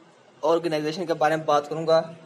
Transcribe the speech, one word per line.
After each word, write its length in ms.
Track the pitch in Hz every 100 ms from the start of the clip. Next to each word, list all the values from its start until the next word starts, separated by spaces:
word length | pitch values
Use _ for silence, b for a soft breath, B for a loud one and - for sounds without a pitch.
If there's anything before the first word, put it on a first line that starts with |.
| - _ _ _
organization 640 | 151 170 170 156 151 170 165
के 80 |
बारे 220 | 156 151 160
में 100 | 151
बात 220 | 147 147
करूँगा 340 | 156 160 160 165 -